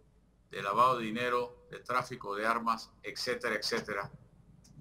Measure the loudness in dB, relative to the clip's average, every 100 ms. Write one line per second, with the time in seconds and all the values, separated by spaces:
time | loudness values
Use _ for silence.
0 | -20 -20 -20 _ -12 -6 0 6 6 6
1 | 0 0 0 0 -2 -8 -16 -14 -2 -2
2 | -2 -8 -6 -2 2 2 2 0 -4 -12
3 | -10 -6 -2 -2 0 0 0 -2 -2 -4
4 | -4 -10 -20 -20 -20 -20 -20 -2